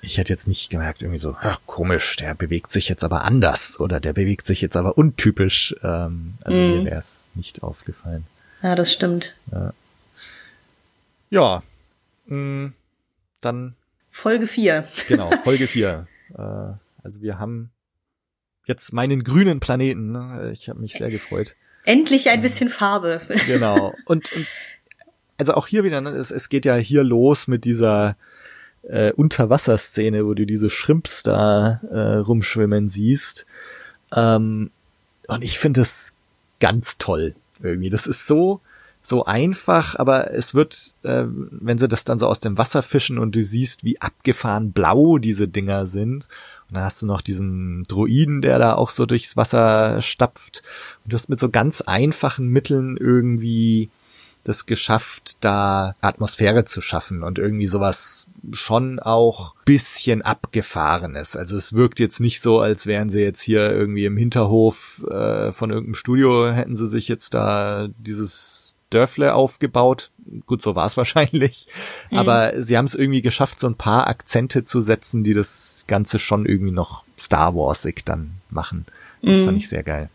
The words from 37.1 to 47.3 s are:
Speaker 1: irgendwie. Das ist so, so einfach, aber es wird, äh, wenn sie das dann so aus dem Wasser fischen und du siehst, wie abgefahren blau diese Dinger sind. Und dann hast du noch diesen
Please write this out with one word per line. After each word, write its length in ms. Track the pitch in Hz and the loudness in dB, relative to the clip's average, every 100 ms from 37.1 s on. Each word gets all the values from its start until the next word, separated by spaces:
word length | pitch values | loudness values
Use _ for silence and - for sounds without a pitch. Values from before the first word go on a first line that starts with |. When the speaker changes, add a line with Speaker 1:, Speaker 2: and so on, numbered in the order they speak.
| 85 80 - _ _ | -2 -2 -6 _ _
Speaker 1:
irgendwie. 280 | 90 87 92 | -6 -4 -2
Das 180 | 92 - | -4 -4
ist 180 | 127 - | -6 2
so, 340 | 151 180 196 _ - _ _ | 2 2 -2 _ -20 _ _
so 220 | - 123 - | -2 -2 0
einfach, 720 | 151 151 190 - 175 156 - | 0 0 0 2 2 2 -2
aber 340 | 127 131 - | 2 2 2
es 220 | - 127 131 | -4 0 2
wird, 380 | 151 - - _ | 2 -2 -14 _
äh, 200 | 127 123 120 | -4 -2 -2
wenn 500 | 117 135 - 113 120 | -6 -10 -10 -2 0
sie 100 | 127 | 2
das 160 | 113 | 0
dann 140 | - 120 | -2 0
so 80 | 113 | 2
aus 120 | 107 | 0
dem 180 | 113 98 | -2 -2
Wasser 240 | 117 151 | 0 0
fischen 340 | 127 143 - 123 | 2 0 0 -4
und 160 | 113 107 | -2 0
du 80 | |
siehst, 400 | 104 113 127 - | 0 -2 -4 -4
wie 180 | - - | -4 -4
abgefahren 680 | - _ - 120 120 104 110 | -6 _ -2 0 0 -2 -2
blau 460 | 95 85 107 156 160 | 2 4 6 6 6
diese 280 | 113 101 101 | 2 0 -2
Dinger 380 | 101 98 98 95 | -2 -2 -2 -2
sind. 400 | 98 107 135 - - - - _ | -4 -4 -6 -10 -20 -20 -20 _
Und 60 | 95 | -6
dann 80 | |
hast 180 | 95 - | -6 -4
du 40 | 107 | -4
noch 160 | 98 | -4
diesen 640 | - | -4